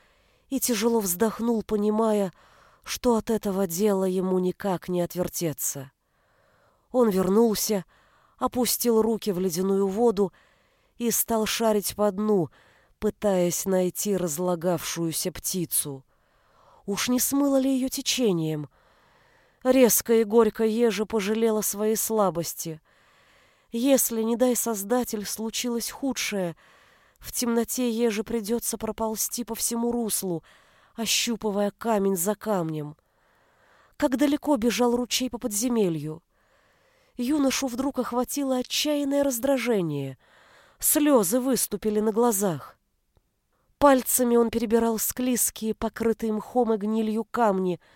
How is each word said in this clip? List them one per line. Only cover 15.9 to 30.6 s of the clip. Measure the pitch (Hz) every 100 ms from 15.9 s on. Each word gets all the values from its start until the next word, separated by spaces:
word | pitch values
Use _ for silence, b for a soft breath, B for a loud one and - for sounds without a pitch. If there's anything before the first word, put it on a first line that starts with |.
| 135 b b b b b b b b -
Уж | 196 -
не | 247
смыло | - 277 285 269
ли | 262
её | 269 262
течением? | - - - 240 175 156 156 147 b b b b b b b b b
Резко | 262 262 240 - -
и | 226
горько | 214 226 220 - 226
Ежи | 220 240 190 208
пожалел | 226 196 220 226 214
о |
своей | 196 202 214 220
слабости. | - 220 190 160 165 - 165 156 b b b b b b b b b
Если, | 233 262 269 - 226
не | 220 233
дай | 254 233
Создатель, | 233 214 196 247 240 214 196
случилось | - 220 - 247 233 -
худшее — | - 277 247 - 202 175 160 b b b b b b
в | -
темноте | - 240 233 226 - 247
Ежи | 226 233 208
придётся | 220 233 202 233 - 220
проползти | 220 220 220 220 - -
по | 240 226
всему | - 233 233
руслу, | 240 220 - 190 165 b b